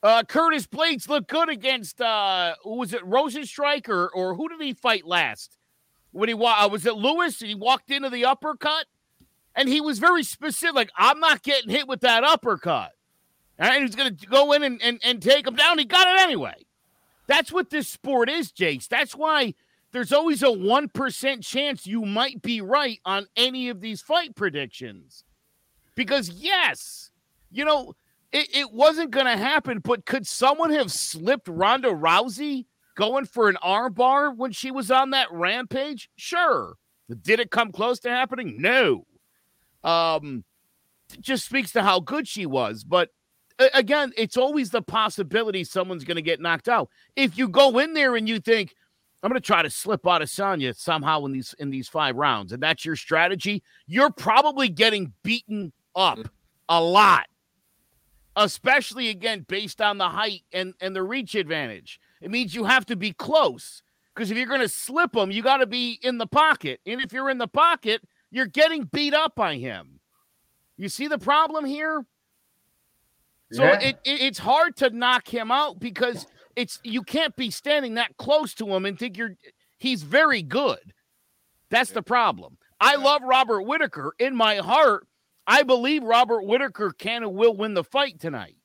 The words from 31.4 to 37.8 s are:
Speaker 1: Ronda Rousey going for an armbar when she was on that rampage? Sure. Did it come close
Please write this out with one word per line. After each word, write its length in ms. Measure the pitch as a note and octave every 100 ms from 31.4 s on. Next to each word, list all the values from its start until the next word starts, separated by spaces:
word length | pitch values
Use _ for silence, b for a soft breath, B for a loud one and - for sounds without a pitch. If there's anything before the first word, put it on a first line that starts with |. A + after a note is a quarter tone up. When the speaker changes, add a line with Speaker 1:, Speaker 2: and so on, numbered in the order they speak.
| -
Speaker 1:
Ronda 400 | E3 F#3+ C4 B3
Rousey 760 | E3+ D#3+ F3 B3 G3+ D4 C4+ A#3+ _ _
going 300 | - G#3 C4
for 240 | B3 - G#3+
an 80 | F#3
armbar 720 | F3 G3+ B3 F3+ B3 C#4 D4 A#3+
when 160 | B3+
she 180 | G3+ C4
was 200 | C4 G#3
on 200 | C4 C4+
that 220 | C4 B3
rampage? 760 | E3+ F3 A3+ B3 C4+ C#4+ C4 - _
Sure. 600 | - E4+ E4+ G#3 F#2+ - _ _ _ A#2+
Did 180 | A#2+ A3+
it 100 | A3+
come 220 | A3 A3+
close 260 | E3+